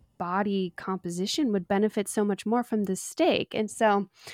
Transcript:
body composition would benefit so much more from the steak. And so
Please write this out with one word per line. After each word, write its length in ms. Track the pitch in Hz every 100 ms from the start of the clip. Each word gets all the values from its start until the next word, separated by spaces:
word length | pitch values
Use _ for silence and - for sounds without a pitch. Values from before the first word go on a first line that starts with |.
| _ _
body 560 | 175 185 208 196 185 -
composition 760 | - 185 175 175 196 - 277
would 140 | 202 175
benefit 400 | 196 214 214 202
so 160 | -
much 200 | 208 190 214
more 160 | 233
from 200 | 240 220
the 120 | 196 185
steak. 580 | - - 330 220 -
And 160 | - 214
so 380 | - 220 202 202 _ -